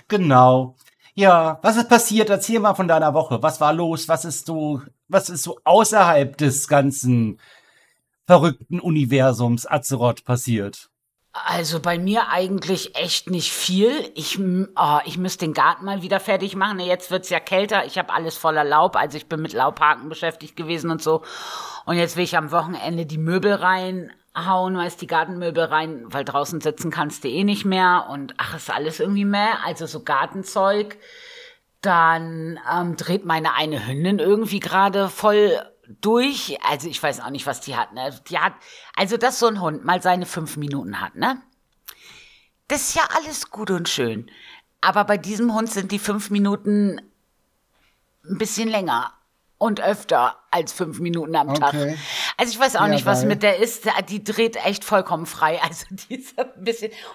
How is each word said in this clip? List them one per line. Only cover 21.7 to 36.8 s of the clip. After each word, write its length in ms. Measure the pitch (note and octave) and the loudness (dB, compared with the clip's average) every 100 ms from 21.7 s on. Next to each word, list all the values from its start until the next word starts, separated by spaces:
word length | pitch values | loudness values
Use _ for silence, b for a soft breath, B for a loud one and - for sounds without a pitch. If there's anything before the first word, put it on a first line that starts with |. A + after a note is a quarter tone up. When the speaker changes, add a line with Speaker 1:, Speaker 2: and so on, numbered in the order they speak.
| B - | B -4
Speaker 2:
Und 100 | E3+ | 0
jetzt 200 | E3+ F3 | 0 -2
will 80 | |
ich 120 | F3 E3+ | -2 -2
am 160 | D3+ | 0
Wochenende 540 | E3+ D#3+ E3+ C3 E3+ D#3 | -2 -2 -4 -6 -6 -4
die 100 | D#3 | -4
Möbel 360 | D#3+ F3+ G#3 | 0 2 2
reinhauen, 1200 | G3+ F#3 F#3 F#3 F#3 E3 - _ - F3 F#3 F#3 F#3 | 2 2 0 -2 -6 -10 -16 _ -8 -2 0 0 -2
weißt, 240 | F3 - | -4 -8
die 60 | - | -4
Gartenmöbel 580 | E3 E3 F3+ F3 D#3+ | -2 -2 -4 -4 -2
rein, 400 | D#3+ D#3 D#3+ C#3+ | 0 0 -2 -8
weil 200 | A#2 C#3 | -8 -8
draußen 360 | C3 C#3 C#3+ D#3+ | -4 -4 -4 -4
sitzen 300 | D3+ D3+ E3 | -4 -4 -4
kannst 340 | E3+ D3 - | -4 -4 -6
du 40 | C3+ | -6
eh 160 | D3 | 0
nicht 200 | G3+ G3+ | 0 0
mehr. 440 | G3+ F#3+ F3+ F3+ - | 0 2 4 4 0
Und 240 | C#3 C3+ - | -8 -10 -8
ach, 180 | - | -8
ist 160 | D#3+ - | -8 -6
alles 300 | A2+ D#3 D#3+ | -4 -4 -4
irgendwie 240 | F#3+ G3+ | -2 0
mehr. 400 | G3+ G3+ G#3 G#3+ | 0 0 0 -2
Also 220 | E3 - D#3+ | -6 -8 -10
so 180 | D3 | -10
Gartenzeug. 920 | C3+ C#3 E3 G3 F#3+ G3 G3 G#3 G#3 - B B B B B B _ _ | -2 -2 -2 -6 -6 0 2 2 -2 -10 B B B B B B _ _
Dann, 800 | G3 E3+ E3 E3 E3 E3 D#3+ E3 A#2+ | 2 4 4 2 -2 -8 -10 -8 -4
ähm, 260 | F3 F3 D#3+ | -2 -2 -4
dreht 280 | - G3 | -2 -2
meine 300 | F3 D#3+ D#3 | -2 -2 0
eine 320 | A#2+ D#3 C#3+ A2 | 0 -2 -4 -4
Hündin 320 | C#3 F3+ G3+ | -2 0 2
irgendwie 420 | E3+ G#3 A3+ F#3+ | 2 2 0 -4
gerade 480 | - F#3+ G3 G3 F#3+ | 0 2 2 2 -2
voll 500 | - G#3+ G#3 G#3 D3+ - _ - G#2 | 0 2 4 4 2 -4 _ -20 -6
durch. 580 | G#3 A#3 C4+ B3+ - C#3+ | 2 2 2 -2 -8 -4
Also 260 | A#2+ C#3+ | -2 -2